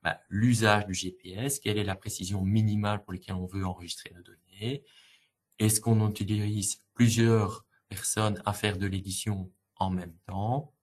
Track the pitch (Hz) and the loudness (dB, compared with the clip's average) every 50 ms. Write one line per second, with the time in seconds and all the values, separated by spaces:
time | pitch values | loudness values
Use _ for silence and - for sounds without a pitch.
0 | _ 85 - - _ _ - 101 110 123 120 110 110 107 104 104 98 95 92 - | _ -4 -6 -6 _ _ -2 2 4 4 4 6 6 6 6 6 4 0 -4 -4
1 | - 92 92 - _ 92 92 98 120 139 139 - - - 104 104 104 98 95 95 | -4 -6 -8 -10 _ -14 -10 -6 -4 -4 -6 -4 -2 -2 0 0 0 -2 -4 -6
2 | - 107 - - 92 90 101 101 95 95 104 110 110 107 104 104 104 104 104 101 | -6 -10 -8 -8 -6 -6 -4 -2 0 2 4 4 4 4 2 2 0 0 -2 -2
3 | - - 92 90 - - 98 90 92 90 95 98 98 92 87 - 87 85 - - | -4 -8 -12 -12 -8 -8 -6 -6 -6 -6 -6 -4 -4 -4 -6 -6 -10 -12 -12 -12
4 | - - 92 90 90 - - _ _ _ _ 95 104 113 135 147 _ _ _ _ | -12 -18 -18 -18 -20 -20 -20 _ _ _ _ -10 -8 -6 -6 -8 _ _ _ _
5 | _ _ _ _ _ _ _ _ _ _ _ _ 110 107 107 - - 117 113 110 | _ _ _ _ _ _ _ _ _ _ _ _ 2 2 2 2 2 4 4 4
6 | 110 107 104 - 104 95 107 104 104 104 104 107 95 - - - _ _ _ - | 4 2 0 -2 -2 -2 0 0 0 -2 -2 -2 -4 -4 -6 -8 _ _ _ 4
7 | 120 117 113 117 113 117 113 110 104 92 - - _ _ _ _ _ _ - 101 | 4 4 6 6 4 6 6 4 2 0 -4 -8 _ _ _ _ _ _ -12 -8
8 | - - - - 107 107 101 101 - - 104 - - 104 101 92 98 98 92 95 | -6 -4 0 2 2 0 0 0 -2 -4 -4 0 -2 -2 0 0 -2 -2 -2 -4
9 | 92 98 92 92 - 107 104 95 92 92 _ _ _ _ _ _ 95 95 92 90 | -4 -6 -8 -6 -4 -4 -4 -4 -4 -10 _ _ _ _ _ _ -2 -2 -2 -4
10 | 90 87 82 85 _ - 95 95 101 110 123 139 156 - _ _ | -6 -8 -14 _ _ -10 -6 -4 -2 -2 -2 -4 -4 -8 _ _